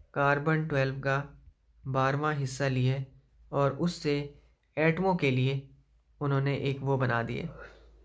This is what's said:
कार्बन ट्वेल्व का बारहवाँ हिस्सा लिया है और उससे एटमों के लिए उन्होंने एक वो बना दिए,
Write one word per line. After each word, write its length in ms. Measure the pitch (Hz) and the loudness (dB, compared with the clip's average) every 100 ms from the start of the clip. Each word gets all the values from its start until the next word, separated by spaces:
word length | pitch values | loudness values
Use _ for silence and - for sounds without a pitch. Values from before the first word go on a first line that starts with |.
| - | -8
कार्बन 540 | 143 143 143 151 156 156 | 0 2 2 2 0 0
ट्वेल्व 320 | 139 135 135 | 0 0 -2
का 180 | 135 135 139 - - _ _ _ | -2 -2 -4 -14 -20 _ _ _
बारहवाँ 500 | 135 131 131 143 151 147 | -4 0 2 2 0 -2
हिस्सा 320 | 131 - 139 | -4 -2 0
लिया 260 | 127 127 135 | 2 2 0
है 120 | 135 - _ _ - | -4 -12 _ _ -6
और 200 | 139 139 - | 0 0 0
उससे 380 | 175 - 156 143 143 - _ _ _ - | -2 -2 -2 -2 -4 -12 _ _ _ 0
एटमों 380 | 160 165 190 180 | 2 2 2 2
के 160 | 139 | 2
लिए 380 | 127 127 135 - - _ _ _ _ | 2 2 0 -6 -20 _ _ _ _
उन्होंने 340 | 143 135 139 139 | -2 0 0 0
एक 200 | 139 135 | -2 -2
वो 160 | 135 135 | 0 0
बना 240 | 120 120 | 2 0
दिए, 260 | 117 120 165 - - - - - | -2 -6 -8 -12 -18 -20 -20 -20